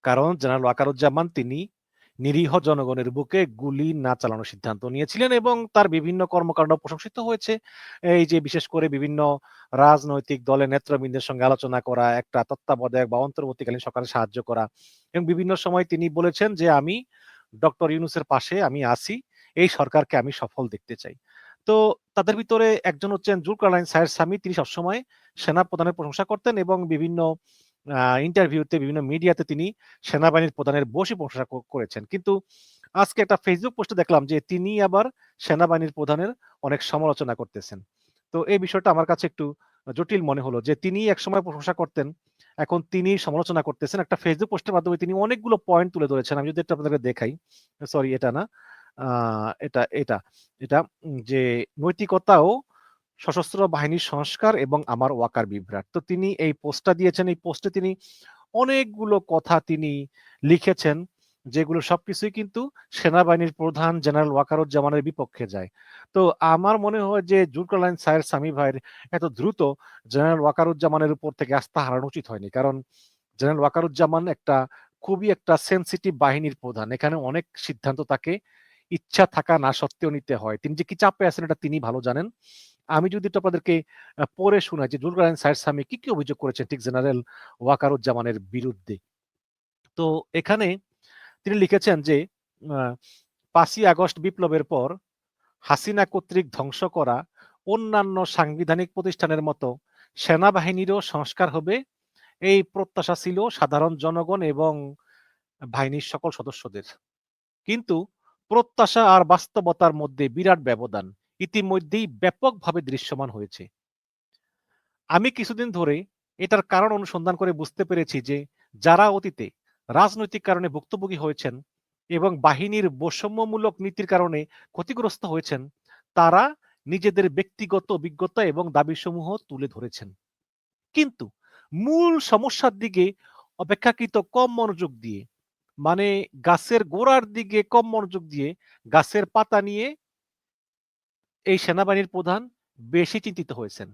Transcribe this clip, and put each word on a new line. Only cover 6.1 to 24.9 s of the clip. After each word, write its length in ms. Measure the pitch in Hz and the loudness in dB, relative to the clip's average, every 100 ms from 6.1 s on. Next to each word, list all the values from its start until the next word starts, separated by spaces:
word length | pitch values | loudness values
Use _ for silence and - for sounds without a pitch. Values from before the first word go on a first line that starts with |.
| 185 180 | -2 0
কর্মকাণ্ড 460 | 180 170 160 156 160 | 0 0 2 2 2
প্রশংসিত 400 | 151 160 - - | 0 -12 -10 -8
হয়েছে। 340 | 226 226 - 220 _ - - - 180 | -4 -4 -4 -6 _ -20 -20 -6 2
এই 160 | 175 160 | 4 4
যে 120 | 165 | 2
বিশেষ 240 | 143 165 - | 0 -6 -2
করে 200 | 165 156 | -2 0
বিভিন্ন 320 | 139 147 147 147 143 _ - - | -2 -4 0 0 0 _ -20 -6
রাজনৈতিক 680 | 131 143 151 147 143 - 135 | 6 8 8 4 -6 -4 -4
দলের 240 | 120 135 139 | 0 2 2
নেতৃবৃন্দের 580 | 139 - 143 131 131 - | 0 0 -4 -2 -6 -6
সঙ্গে 160 | 127 | 0
আলোচনা 340 | 127 135 131 127 | 2 2 0 -4
করা, 260 | 123 120 120 120 | -2 2 2 0
একটা 220 | - 127 | -2 -2
তত্ত্বাবধায়ক 640 | 117 135 - 131 123 127 120 | -2 -6 -2 -2 0 0 0
বা 80 | 120 | 0
অন্তর্বর্তীকালীন 640 | 139 139 139 127 120 123 127 | -2 -4 -8 -6 -6 -6 -6
সরকারের 260 | 123 120 | -8 -4
সাহায্য 240 | 123 110 123 | -4 -2 -6
করা 220 | 117 113 107 _ _ _ _ | -6 -4 -4 _ _ _ _
এবং 100 | 175 | -4
বিভিন্ন 280 | 170 175 185 185 | -2 -2 0 -2
সময় 280 | 185 180 | 0 0
তিনি 220 | 175 165 170 | 0 -2 -2
বলেছেন 400 | 151 175 - 214 | 2 0 2 -2
যে, 120 | 185 170 | 2 4
"আমি 240 | 143 151 220 254 _ _ _ _ | 4 4 -6 -8 _ _ _ _
ডক্টর 340 | 110 - - 160 | 0 0 2 -2
ইউনূসের 340 | 160 165 170 | -2 -4 -6
পাশে 320 | 147 135 - 185 | -2 -2 0 -2
আমি 180 | 160 143 | -2 0
আছি, 300 | 123 120 - 233 _ _ _ - | 0 0 -2 -12 _ _ _ 0
এই 120 | 180 | 0
সরকারকে 460 | - 139 151 139 139 | 2 0 2 2 0
আমি 160 | 127 | -2
সফল 320 | - 110 - 120 | -8 -10 -6 -8
দেখতে 260 | 107 _ 117 | -8 _ -16
চাই।" 180 | - 127 _ - - _ - | -16 -20 _ -20 -20 _ 2
তো 80 | 214 214 - _ | 4 4 0 _
তাদের 200 | - 185 214 | -2 0 -2
ভিতরে 300 | 220 226 226 220 | 0 2 4 2
একজন 260 | 185 147 202 | 0 -4 -4
হচ্ছেন 240 | 196 208 190 | -4 0 -2
জুলকারনাইন 440 | 160 214 202 180 | -2 0 2 2
সায়ের 260 | 175 160 165 | 2 2 2
স্বামী, 220 | - 165 196 | 0 -2 -2
তিনি 160 | 185 | -4
সবসময় 440 | 175 - - 175 | -4 -4 -4 -4